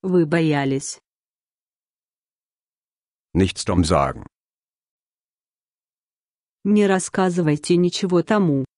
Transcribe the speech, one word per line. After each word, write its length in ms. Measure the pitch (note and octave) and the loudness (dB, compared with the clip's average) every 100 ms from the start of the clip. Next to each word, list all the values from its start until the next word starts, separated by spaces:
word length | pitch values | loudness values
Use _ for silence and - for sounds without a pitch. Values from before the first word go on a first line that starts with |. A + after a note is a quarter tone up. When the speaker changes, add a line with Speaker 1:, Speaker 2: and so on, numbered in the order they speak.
Speaker 1:
Вы 240 | F#3+ F3+ D#3+ | 0 0 2
боялись. 720 | E3 D#3+ C#3+ C3+ C3+ - - _ _ _ _ _ _ _ _ _ _ _ _ _ _ _ _ _ _ _ _ _ _ _ | 0 0 0 0 -4 -6 -16 _ _ _ _ _ _ _ _ _ _ _ _ _ _ _ _ _ _ _ _ _ _ _
Speaker 2:
Nichts 300 | E2 F#2+ - | 0 0 -2
dumm 200 | - F2+ | -4 -2
sagen. 420 | D#2 E2 C#2 B1+ - _ _ _ _ _ _ _ _ _ _ _ _ _ _ _ _ _ _ _ _ _ _ _ | 2 0 0 -6 -16 _ _ _ _ _ _ _ _ _ _ _ _ _ _ _ _ _ _ _ _ _ _ _
Speaker 1:
Не 220 | G3 G#3 G3+ | 0 2 2
рассказывайте 920 | F#3+ - - F#3 F3+ D#3+ D3 - F3 | 0 -2 -2 -2 0 0 -2 0 2
ничего 460 | F3+ - F#3+ F3 | 2 -2 -2 -2
тому. 420 | E3 G#3+ F3+ C#3 C3 | 0 0 2 0 -4